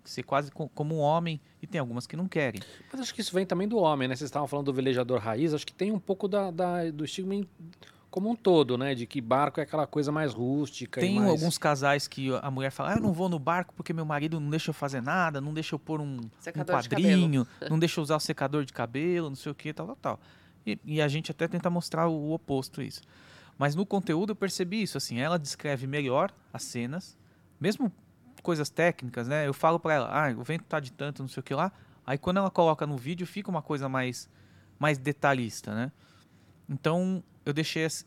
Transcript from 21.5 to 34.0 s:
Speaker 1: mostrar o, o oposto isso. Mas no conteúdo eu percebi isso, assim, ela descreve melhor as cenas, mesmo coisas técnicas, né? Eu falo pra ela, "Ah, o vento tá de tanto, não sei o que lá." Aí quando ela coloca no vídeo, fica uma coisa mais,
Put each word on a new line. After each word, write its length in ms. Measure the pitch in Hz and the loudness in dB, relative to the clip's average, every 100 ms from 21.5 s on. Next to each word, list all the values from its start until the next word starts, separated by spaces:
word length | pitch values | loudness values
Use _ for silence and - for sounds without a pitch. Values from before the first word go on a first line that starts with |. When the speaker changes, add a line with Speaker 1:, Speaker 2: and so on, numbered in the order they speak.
| 175 180 | -2 0
Speaker 1:
mostrar 400 | 175 - 160 170 | 0 -2 0 0
o, 40 | 156 | 0
o 180 | 147 | -2
oposto 480 | 160 - 135 131 - | -4 -2 -2 -2 -8
isso. 220 | 127 - - - - - - - | -10 -10 -18 -20 -20 -20 -20 -2
Mas 160 | 143 151 | 0 0
no 100 | 196 | 0
conteúdo 460 | 196 185 160 208 | 0 0 0 0
eu 60 | 214 | -2
percebi 440 | 190 - 180 220 | -2 -2 -2 -2
isso, 160 | 185 139 | -2 -4
assim, 220 | - 120 | -4 -2
ela 200 | 147 175 | 0 0
descreve 480 | 139 - 147 135 135 | -2 -6 -4 -2 -2
melhor 460 | 147 139 135 196 - _ 113 | -2 2 2 2 -2 _ -12
as 80 | |
cenas, 560 | - 120 120 165 - - - _ _ _ | -8 -6 -4 -6 -10 -18 -20 _ _ _
mesmo 320 | 160 233 233 - - _ - - | -2 0 -2 -4 -14 _ -20 -8
coisas 280 | - 160 143 | -2 -2 -2
técnicas, 580 | - 170 - 123 123 120 | 2 2 2 -4 -6 -2
né? 180 | 151 147 | 0 0
Eu 60 | |
falo 260 | 135 160 165 | 2 2 4
pra 140 | 165 | 2
ela, 160 | 151 113 | 2 2
"Ah, 200 | 131 147 117 | 0 0 -2
o 80 | |
vento 220 | 123 165 - | -4 -6 -4
tá 160 | 156 | -6
de 100 | 131 | -6
tanto, 300 | - 143 143 | -8 -8 -8
não 60 | 131 | -10
sei 140 | - | -10
o 20 | - | -4
que 80 | |
lá." 180 | 139 185 - - - - | -2 -2 -4 -16 -14 -4
Aí 100 | 139 | -2
quando 220 | - 185 | 0 2
ela 120 | 190 | 2
coloca 360 | - 165 151 151 | 4 4 4 0
no 100 | 139 | -4
vídeo, 300 | 127 175 175 | -4 -6 -6
fica 240 | 202 202 | -8 -4
uma 100 | 170 | -4
coisa 300 | - 147 135 | -2 -2 -2
mais, 360 | 131 | -2